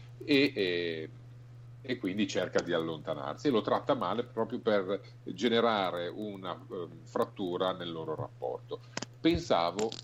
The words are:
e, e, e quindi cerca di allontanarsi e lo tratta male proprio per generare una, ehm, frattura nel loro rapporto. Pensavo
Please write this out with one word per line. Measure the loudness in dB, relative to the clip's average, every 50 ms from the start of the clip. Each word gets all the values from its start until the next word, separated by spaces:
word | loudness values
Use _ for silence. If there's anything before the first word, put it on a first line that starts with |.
| -16 -18 -16 -14 -2
e, | 2 4 4 4 4 2
e, | 0 0 2 2 0 0 -2 -2 -4 -6 -8 -10 -14 -18 -18 -18 -18 -18 -18 -18 -18 -18 -18 -18 -16 -8
e | -6 -6 -2
quindi | -2 -2 0 0 0
cerca | 2 2 0 0 2 2 0 2
di | 2 0
allontanarsi | 0 0 0 -4 -6 -4 -6 -4 -4 -4 -6 -6 0 0 2
e |
lo | 4 4
tratta | 4 4 2 2 2 2 0
male | 2 2 0 0 0 -2
proprio | -4 -2 -2 -2 -2 -2 0
per | 2 4 4 4 4 2 -2 -4 -4 -10 -18 -14 -12
generare | -10 -6 0 2 4 4 6 6 6 4 4 2 2 0 -2 -2 -4
una, | -4 -6 -6 -6 -6 -6 -6 -6 -6
ehm, | -6 -8 -10 -8 -8 -8 -8 -10 -14 -16
frattura | -6 0 0 0 0 0 -2 -2 0 2 2 2 2 2
nel | 0 -4 -6 -6
loro | -4 -4 -4 -4
rapporto. | -4 -4 -8 -6 -6 -6 -4 -4 -6 -6 -8 -10 -10 -10 -10 -10 -10 -10 -10 -14 0
Pensavo | 2 4 4 4 2 4 4 4 4 2 2 0 -2 -2 -2 -6